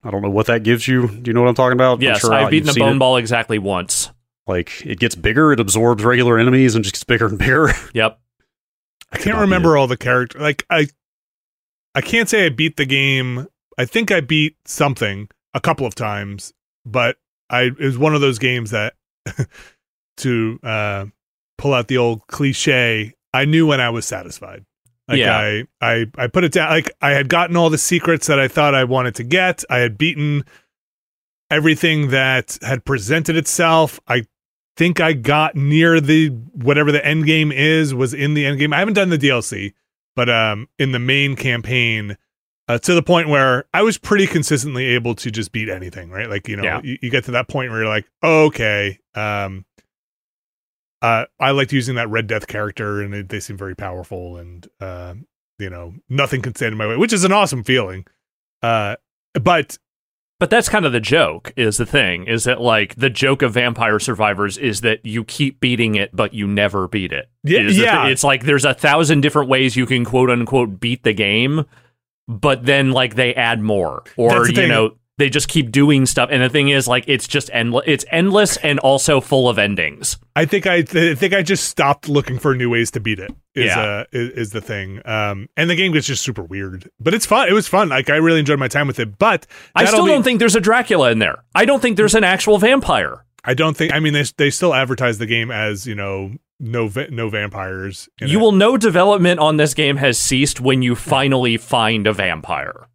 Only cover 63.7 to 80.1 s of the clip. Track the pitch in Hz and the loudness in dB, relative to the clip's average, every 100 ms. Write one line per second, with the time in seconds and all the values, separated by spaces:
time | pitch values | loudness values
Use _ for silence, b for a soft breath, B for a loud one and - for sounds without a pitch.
63.7 | 117 113 107 - 107 107 98 101 101 135 | 0 0 0 -2 0 0 0 -4 -2 -4
64.7 | 98 117 110 117 113 110 - 139 - 127 | 0 -2 -2 -4 -8 -8 -4 -4 0 -2
65.7 | 120 113 107 98 - 104 113 101 101 104 | 0 0 0 -2 -2 -4 -2 -2 0 0
66.7 | 98 92 107 90 71 - _ 147 180 104 | 0 -2 -4 -4 -8 -10 _ 0 0 4
67.7 | 196 233 190 135 131 143 135 127 143 135 | 4 4 2 0 0 0 0 2 2 2
68.7 | 123 151 151 156 156 143 147 131 131 131 | 2 2 2 4 4 4 2 2 2 2
69.7 | 117 120 127 117 127 127 120 113 131 120 | 0 0 -2 0 2 2 0 0 0 0
70.7 | 92 120 127 117 107 101 107 131 156 143 | -4 -6 -2 -2 0 0 2 0 -2 -4
71.7 | b b b _ _ - 110 143 131 123 | b b b _ _ -14 -2 0 0 2
72.7 | 139 135 131 127 110 123 127 117 117 107 | 2 2 2 0 0 0 0 0 0 0
73.7 | 101 82 65 - - 117 120 120 120 127 | 0 -2 -6 -12 0 2 4 4 2 4
74.7 | 113 110 _ _ - 139 139 - 165 120 | 2 0 _ _ -2 0 0 0 -2 0
75.7 | 127 143 139 131 - 127 139 127 147 139 | 4 4 4 2 0 0 2 2 2 2
76.7 | 139 123 127 - 131 - 147 - 117 117 | 2 2 0 0 -2 0 -4 -2 -4 0
77.7 | 120 160 139 - 165 190 202 208 - 151 | 0 0 -2 0 0 2 4 2 0 -2
78.7 | 139 135 135 - 139 - 135 123 98 101 | 2 2 2 2 0 2 2 2 2 0
79.7 | 95 78 73 - | 0 -4 -4 -8